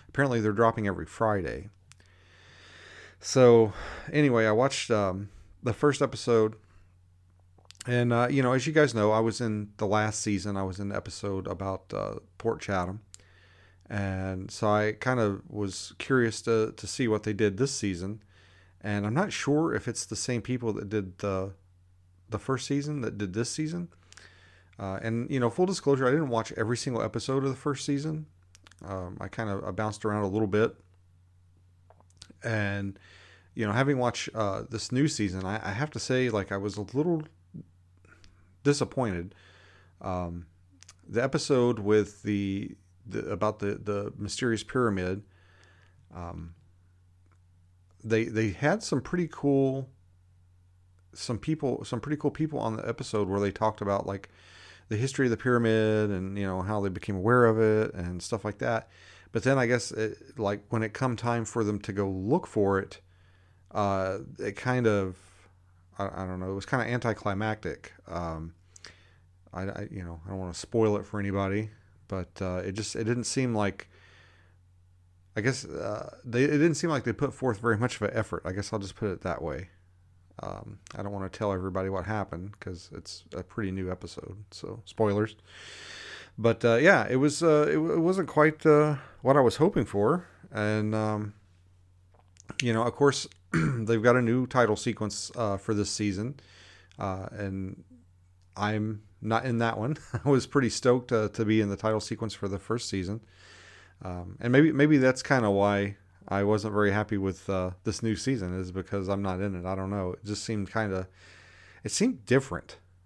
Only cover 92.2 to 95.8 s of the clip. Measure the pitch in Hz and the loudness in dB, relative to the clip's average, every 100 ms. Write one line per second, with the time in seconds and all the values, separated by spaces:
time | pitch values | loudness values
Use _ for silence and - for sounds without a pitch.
92.2 | _ - - - 123 113 120 - 143 - | _ -20 -12 -4 0 0 0 4 4 4
93.2 | - - _ 160 156 120 110 113 120 123 | -6 -14 _ 0 0 0 2 4 6 6
94.2 | 117 127 123 127 110 104 123 104 107 - | 6 2 2 4 4 2 -2 -4 -4 -6
95.2 | - - 107 98 - 104 | -8 -4 -2 -2 -2 0